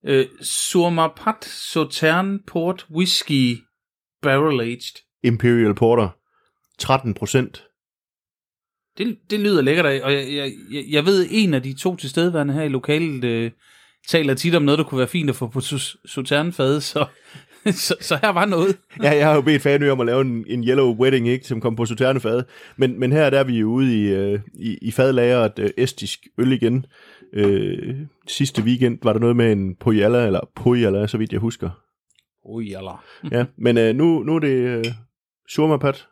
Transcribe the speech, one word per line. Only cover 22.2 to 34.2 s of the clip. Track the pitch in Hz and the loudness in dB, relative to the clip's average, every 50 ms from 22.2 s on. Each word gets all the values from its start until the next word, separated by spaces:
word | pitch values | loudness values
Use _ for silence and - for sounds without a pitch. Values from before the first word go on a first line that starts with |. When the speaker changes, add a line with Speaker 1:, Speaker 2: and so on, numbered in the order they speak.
| - 113 113 123 123 _ - - - - - - | 0 0 -2 -2 -2 _ -12 -20 -20 -20 -2 0
Speaker 2:
Men, | 135 127 123 - | 0 0 0 0
men | 127 127 | 0 0
her | 135 156 156 139 | 2 4 4 4
der | 131 139 | 4 2
er | 135 | 2
vi | 131 123 113 | 2 0 0
jo | 107 110 | 0 0
ude | 117 127 135 131 120 107 104 | 2 2 2 2 2 2 2
i, | 101 | 2
øh, | 98 95 98 101 101 104 104 - _ | 0 0 0 0 -2 -4 -4 -10 _
i, | - 95 113 98 - | -10 -8 -8 -8 -6
i | - 117 | -6 -6
fadlageret, | 110 - 131 135 131 123 120 120 123 123 117 107 107 - | 0 2 2 2 4 4 4 4 4 2 2 0 0 -2
øh, | - - - - | -4 -2 0 0
estisk | 123 131 - - 107 101 - - _ - _ - | -2 -2 -2 -8 -10 -10 -10 -12 _ -18 _ -2
øl | 120 131 | 0 0
igen. | 131 120 117 113 120 131 131 - _ - - - - - - - - | 2 2 2 0 0 0 -4 -6 _ -20 -20 -20 -20 -20 -20 -10 -4
Øh, | 101 104 101 101 98 104 98 92 - - - 127 135 156 147 _ _ _ - | 0 2 2 2 2 0 -4 -6 -6 -8 -10 -10 -10 -12 -14 _ _ _ -14
sidste | - - 139 135 - - 107 | -4 -4 -4 -2 -2 -2 0
weekend | 113 123 120 127 123 117 - - | 0 2 2 2 0 0 0 0
var | 117 107 | 0 0
der | 110 | 2
noget | 117 117 120 | 2 2 4
med | 120 117 113 | 4 4 4
en | 107 101 98 95 90 | 2 2 0 -4 -6
Pojala, | _ - 120 110 107 101 107 120 123 120 | _ 0 2 2 4 4 4 4 2 2
eller | 107 95 90 87 _ _ | 2 0 -2 -4 _ _
Pojala, | - 117 131 123 120 117 104 95 101 104 107 | -2 2 2 2 4 2 2 2 0 -2 -2
så | - 110 | -2 -4
vidt | 110 110 | -6 -4
jeg | - 104 | -4 -4
husker. | 104 113 113 - - 87 85 _ _ _ _ _ _ _ _ _ _ _ _ _ _ | -4 -4 -6 -6 -10 -10 -10 _ _ _ _ _ _ _ _ _ _ _ _ _ _
Speaker 1:
Pojala. | - 107 113 113 104 98 95 95 98 - - _ - - - - 151 | -16 -12 -12 -12 -10 -12 -12 -12 -14 -16 -16 _ -20 -20 -16 -12 -4
Speaker 2:
Ja, | 123 - 123 127 _ - | -4 -4 -4 -4 _ -2
men, | 113 120 120 117 | 0 2 2 4
øh, | 113 113 113 | 2 2 2
nu, | 131 156 170 165 156 | 2 2 2 2 2